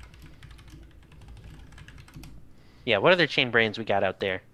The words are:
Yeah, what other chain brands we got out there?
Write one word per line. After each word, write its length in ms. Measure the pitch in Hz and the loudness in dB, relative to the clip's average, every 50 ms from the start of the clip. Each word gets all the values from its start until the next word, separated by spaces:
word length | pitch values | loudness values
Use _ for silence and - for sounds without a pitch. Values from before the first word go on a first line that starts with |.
| - - - - - - - - - - - - - - - - - - - - - - - - - - - - - - - - - - - - - - - - - - - - - - - - - - - - - - - - - | -20 -20 -20 -20 -20 -20 -20 -20 -20 -20 -20 -20 -20 -20 -20 -20 -20 -20 -20 -20 -20 -20 -20 -20 -20 -20 -20 -20 -20 -20 -20 -20 -20 -20 -20 -20 -20 -20 -20 -20 -20 -20 -20 -20 -20 -18 -20 -20 -20 -20 -20 -20 -20 -20 -20 -10 -2
Yeah, 120 | 127 110 98 | 0 2 4
what 160 | 107 156 185 | 6 4 4
other 140 | 180 165 139 | 4 4 0
chain 220 | - - 139 123 | 2 0 0 2
brands 280 | 113 117 113 110 101 - | 2 2 2 2 0 -4
we 80 | 113 | -4
got 180 | - 107 98 101 | -2 0 0 0
out 160 | 95 95 - | 0 -2 -2
there? 220 | - 98 92 92 - - | -4 -4 -4 -4 -8 -14